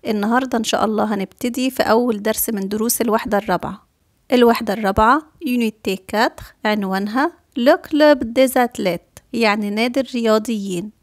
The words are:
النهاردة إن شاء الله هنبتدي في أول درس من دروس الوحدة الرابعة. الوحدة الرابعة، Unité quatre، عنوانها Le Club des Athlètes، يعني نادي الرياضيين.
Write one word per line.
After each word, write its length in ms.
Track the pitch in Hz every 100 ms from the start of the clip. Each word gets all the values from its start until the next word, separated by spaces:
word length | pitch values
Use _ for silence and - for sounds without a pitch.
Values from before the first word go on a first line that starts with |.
| -
النهاردة 520 | 214 208 240 262 233
إن 60 |
شاء 200 | 220 -
الله 300 | 214 214 214
هنبتدي 560 | 208 190 _ 247 240 262
في 120 | 262
أول 400 | - 220 247 214
درس 280 | 208 220 -
من 180 | 214 190
دروس 320 | 214 226 -
الوحدة 380 | 233 214 - 202
الرابعة. 480 | 208 180 - 190 _ _ _ _ _
الوحدة 400 | 247 240 233 220
الرابعة، 500 | 202 208 196 220 277 311 _
Unité 520 | 311 247 226 - - 190 -
quatre، 300 | 208 240 - - _
عنوانها 680 | 214 214 196 190 208 233 311 - _ -
Le 140 | 240 349 -
Club 360 | 294 302 285 240 233
des 140 | 262
Athlètes، 720 | 262 240 - 202 175 _ - _
يعني 380 | 233 226 208 208
نادي 300 | 208 240 247
الرياضيين. 920 | 254 247 226 220 220 220 196 180 214 _